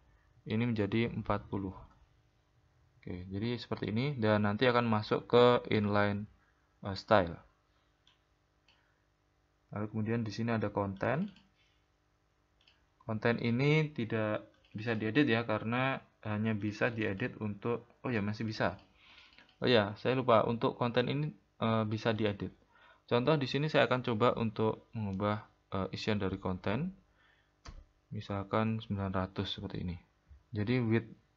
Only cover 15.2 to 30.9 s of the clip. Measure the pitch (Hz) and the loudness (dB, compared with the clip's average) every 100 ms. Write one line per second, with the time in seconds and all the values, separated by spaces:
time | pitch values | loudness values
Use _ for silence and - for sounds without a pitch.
15.2 | 131 113 117 107 107 123 131 131 - _ | 4 4 2 -2 0 0 0 -2 -8 _
16.2 | 110 104 110 107 104 101 123 110 104 98 | -4 -2 0 0 -2 0 -2 0 -2 -2
17.2 | 123 - 107 101 120 120 - _ 131 117 | -4 -4 -6 -6 -4 -6 -8 _ -4 -2
18.2 | 101 107 113 107 107 - - _ - - | -2 -4 -4 0 -2 -2 -16 _ -20 -20
19.2 | - - - - 123 117 101 107 123 131 | -20 -20 -20 -2 4 4 4 -2 -2 0
20.2 | 123 110 - 117 131 - 120 120 123 139 | 6 6 6 2 -2 0 0 0 0 0
21.2 | 151 - _ - 113 113 110 110 117 107 | -4 -8 _ -4 0 0 0 -2 -2 0
22.2 | 107 101 92 - _ _ - - - 120 | 0 -2 -8 -10 _ _ -20 -18 -2 0
23.2 | 131 156 131 139 151 147 123 127 123 110 | 2 2 2 -2 2 4 4 2 0 2
24.2 | 120 - 113 - 110 - - 117 104 95 | 2 2 -2 0 0 -2 -8 -6 -4 0
25.2 | 104 107 - _ - 98 95 110 - 104 | 0 -2 -6 _ -8 -4 -4 -4 -2 0
26.2 | 95 95 98 92 98 117 180 - _ _ | -2 -2 -4 -4 -2 -2 -4 -8 _ _
27.2 | _ _ _ _ - - - _ - 110 | _ _ _ _ -18 -18 -20 _ -12 -10
28.2 | - 101 98 110 110 110 - 101 98 95 | -6 -6 -2 0 0 -2 -4 -4 -2 -2
29.2 | 92 - 95 - 98 - 90 82 _ _ | -4 -4 -6 -6 -8 -6 -6 -8 _ _
30.2 | _ - - 104 104 127 117 | _ -20 -10 -6 0 0 2